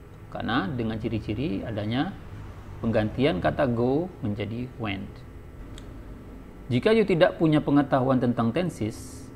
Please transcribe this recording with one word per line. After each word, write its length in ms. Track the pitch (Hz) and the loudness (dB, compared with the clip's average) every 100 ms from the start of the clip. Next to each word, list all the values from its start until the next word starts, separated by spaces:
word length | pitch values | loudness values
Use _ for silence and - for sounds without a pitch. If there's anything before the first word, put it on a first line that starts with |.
| - - - | -18 -18 -12
Karena 340 | - - 127 190 | -6 0 0 0
dengan 240 | 120 110 110 | -2 -2 -2
ciri-ciri 640 | 113 110 113 110 156 190 | -2 -2 -2 -2 -2 -2
adanya 540 | - 104 104 123 175 - - - - - - - | -4 -4 -2 0 -2 -4 -12 -12 -12 -14 -14 -4
penggantian 560 | 117 110 107 - 143 175 | 2 2 2 2 2 2
kata 240 | - 147 139 | 0 2 2
go 400 | 117 123 143 180 - | 2 2 2 0 -4
menjadi 480 | 104 101 101 113 127 123 | -4 -4 -4 -4 -8 -6
went. 320 | 110 95 101 - - - - - - - - - - - - - - - - | -6 -4 -8 -12 -16 -16 -16 -14 -14 -14 -14 -14 -14 -14 -14 -16 -16 -16 -2
Jika 240 | 120 208 | 2 6
you 160 | 226 196 | 6 6
tidak 320 | 170 - - | 6 6 6
punya 240 | 160 151 | 4 4
pengetahuan 560 | 151 143 131 139 131 127 | 6 4 6 2 4 4
tentang 320 | 120 123 117 | 4 2 2
tenses, 720 | 156 175 - 107 - - - - | 2 -2 -2 -4 -4 -12 -14 -16